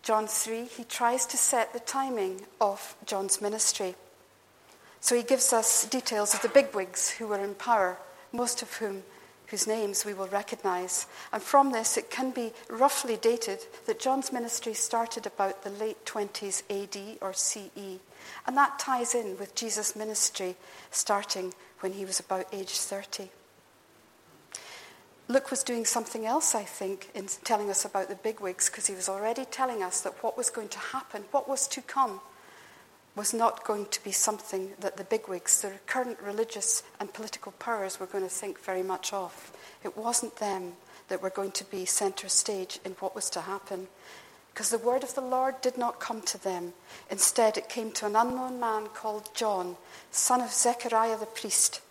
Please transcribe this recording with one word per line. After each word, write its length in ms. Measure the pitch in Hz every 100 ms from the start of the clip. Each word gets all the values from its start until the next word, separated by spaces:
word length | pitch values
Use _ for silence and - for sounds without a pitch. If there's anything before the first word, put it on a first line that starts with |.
John 260 | - 220 214
three, 380 | - 220 226 247
he 180 | -
tries 400 | 233 - 240 262 -
to 120 | 262
set 340 | - 247 -
the 80 | 240
timing 680 | - 269 269 240 190 190 202 -
of 340 | 208 196 - - -
John's 340 | 196 196 -
ministry. 540 | 208 220 - - 190 180 - - - - - - - - - -
So 160 | - 240
he 60 |
gives 320 | 226 262 -
us 320 | 233 220 - 214
details 480 | 262 - 214 208
of 80 | 208
the 80 | 226
bigwigs 600 | 277 277 202 185 - -
who 140 | - 226
were 160 | 202
in 120 | 202
power, 420 | 196 - 226 185 180 - - -
most 300 | 240 240 -
of 140 | 226
whom, 280 | - 214 196 - - - - -
whose 200 | 208 214
names 380 | 220 202 196
we 80 | 208
will 140 | 190 190
recognize. 800 | 196 202 220 196 180 185 - - - -
And 100 | 214
from 300 | - 285 277
this, 240 | 233 226 -
it 140 | -
can 200 | - 262
be 220 | 254 226 - -
roughly 480 | 226 269 - 247 220
dated 440 | 226 233 220 196 - - -
that 120 | 226
John's 320 | 262 269 262
ministry 420 | 254 233 - 233
started 500 | 214 - 233 233 233
about 380 | 214 - 196 196
the 80 | 208
late 340 | 202 220 208
twenties 580 | - 220 202 - 202 185 -
A 160 | 202
D 320 | 196 202 202 220
or 100 | 190
C 380 | 190 - 214 196
E. 260 | - 196 185 - - - - -
And 100 | 262
that 200 | 285 -
ties 360 | - 254 240
in 240 | 240 214 190
with 160 | 196
Jesus' 420 | - 226 208 208 214
ministry 600 | 214 214 - - 185 180 - - -
starting 640 | - - 202 208 196 185 - - -
when 140 | 190
he 100 | 196
was 160 | 190 185
about 320 | - 190 185
age 200 | 202 190
thirty. 580 | - - 196 202 - 190 - - - - - _ - - - - - - - - - - - - - -
Luke 240 | 262 -
was 120 | 262
doing 240 | - 233 226
something 400 | 240 220 226 220
else, 280 | 247 -
I 100 | 226
think, 460 | 202 - 196 196 -
in 140 | 220 196 -
telling 260 | - 220 202
us 160 | 190 202
about 220 | 196 190
the 60 |
bigwigs, 540 | 202 220 220 196 185 -
'cause 180 | - 208
he 80 |
was 140 | 190 185
already 380 | 196 220 233 262
telling 360 | - 262 226
us 200 | 185 -
that 200 | 196 -
what 140 | 220 -
was 140 | 240
going 180 | - -
to 100 | -
happen, 460 | - 262 - 208 202
what 180 | 277 -
was 180 | 269 -
to 120 | -
come, 400 | - 269 247 190 - - - - - - - - _ -
was 160 | 208
not 320 | 226 233 233
going 220 | - 208 202
to 180 | -
be 80 | 202
something 600 | 190 - 208 - 190 190 196
that 180 | 208 -
the 60 |
bigwigs, 580 | 190 220 208 180 - -
the 160 | 202 196 -
current 340 | 262 247 226
religious 640 | 202 208 226 208 196 - - -
and 140 | 202
political 380 | - 214 - -
powers, 460 | - - 220 190 -
were 80 | 185
gonna 220 | 202 185
think 320 | - 202 185
very 220 | - 185
much 320 | 190 185 -
of. 360 | 202 180 - - - - -
It 140 | 202 -
wasn't 400 | 226 240 226 -
them 400 | 208 190 180 175 - - -
that 140 | 185
were 80 | 190
going 220 | 190 196
to 120 | -
be 220 | 196 190 180
center 420 | - 196 - 196
stage 500 | - - 196 185 -
in 80 | 196 185
what 140 | 196
was 160 | 214 -
to 120 | 180
happen, 460 | 185 196 - 180 185 - - - - - -
'cause 140 | - -
the 100 | 233
word 240 | 226 262
of 120 | 269
the 80 | -
Lord 400 | 254 254 262 262
did 160 | 254 254
not 220 | 240 -
come 200 | - 226
to 160 | - 196
them. 380 | 196 180 175 - - - -
Instead, 480 | 196 - - 220 208
it 140 | -
came 220 | - 220
to 120 | -
an 100 | 208
unknown 460 | 214 240 254 254 247
man 280 | 233 214 208
called 440 | - 220 214 208
John, 460 | - 220 190 180 175 - - -
son 320 | - - 247
of 100 | 233
Zechariah 640 | - 240 240 240 220 226 220
the 80 |
priest 560 | 220 - 214 - - - -